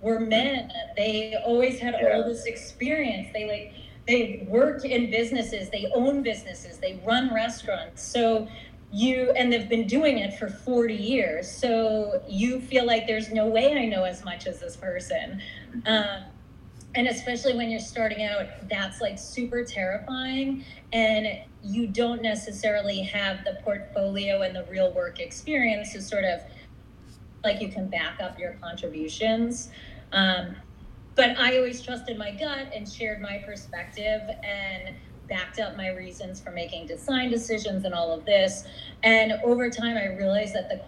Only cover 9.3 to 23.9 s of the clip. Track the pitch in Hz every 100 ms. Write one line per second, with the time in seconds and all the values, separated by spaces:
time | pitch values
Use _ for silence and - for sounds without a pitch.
9.3 | 254 247 233 196 226 202 262 311 233 196
10.3 | - 202 - 254 240 226 208 208 262 175
11.3 | 160 190 - 247 226 220 214 208 196 -
12.3 | 190 247 254 254 262 240 226 233 220 214
13.3 | 220 220 220 277 294 226 190 185 180 180
14.3 | 170 185 175 175 - 190 180 - 165 -
15.3 | 196 - - - 127 214 220 202 196 190
16.3 | - - - - - - 247 247 233 247
17.3 | 240 269 240 226 220 - 233 220 208 208
18.3 | 202 - - 190 190 190 - 208 196 -
19.3 | 254 240 240 240 202 185 208 262 254 262
20.3 | 262 269 269 - - - 226 220 214 214
21.3 | 190 - - 202 220 220 208 233 233 226
22.3 | 208 220 196 214 208 202 196 190 202 196
23.3 | 190 202 190 214 196 -